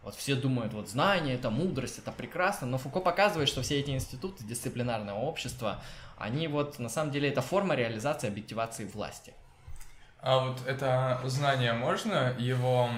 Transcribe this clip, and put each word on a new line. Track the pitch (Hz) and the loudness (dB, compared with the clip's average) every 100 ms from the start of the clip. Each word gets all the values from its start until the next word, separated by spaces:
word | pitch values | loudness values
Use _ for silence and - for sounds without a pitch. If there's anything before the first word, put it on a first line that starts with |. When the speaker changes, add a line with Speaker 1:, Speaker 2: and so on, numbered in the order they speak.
Speaker 1:
Вот | - | -14
все | - - 135 | -8 -2 2
думают, | 131 123 107 | 2 0 -2
вот | 107 98 | -6 -4
знание, | 117 175 190 143 | 2 4 4 2
это | 123 117 | 0 0
мудрость, | 117 185 135 123 - | 0 0 0 -4 -8
это | - | -10
прекрасно, | - 123 156 185 202 123 | -8 -6 0 0 0 -2
но | 127 | -2
Фуко | 127 185 | -2 0
показывает, | 180 175 208 165 135 | 2 6 4 6 0
что | - | 0
все | 127 143 | 0 0
эти | 143 | 0
институты | 131 - 127 185 - | -2 -4 -6 -8 -8
дисциплинарного | 107 113 127 110 123 113 104 101 | -8 -6 -4 -2 -2 -2 -2 -2
общества, | 139 156 - - 110 92 - - - - | -2 -4 -8 -4 -4 -4 -10 -14 -16 -8
они | 107 135 165 | -2 0 0
вот, | 147 147 - | 0 -2 -4
на | 117 | -6
самом | - 151 | -2 0
деле, | 139 139 | 2 2
это | 131 | 2
форма | 123 190 196 | 2 2 2
реализации, | 139 117 113 135 156 113 | 2 0 0 -2 -2 -2
объективации | 101 - 110 113 - 98 | -4 -6 -4 -4 -4 -10
власти. | 107 78 - - - - - - - - - - - | -8 -8 -8 -18 -20 -20 -20 -12 -10 -10 -14 -20 -6
Speaker 2:
А | 131 131 131 | 4 4 4
вот | 123 131 | -2 -4
это | 131 135 127 131 127 131 | 0 2 4 4 0 0
знание, | 131 143 131 120 | 2 2 4 4
можно | 117 135 196 220 175 127 120 | 2 2 0 2 2 2 2
его | 123 127 127 123 123 | 0 2 4 4 4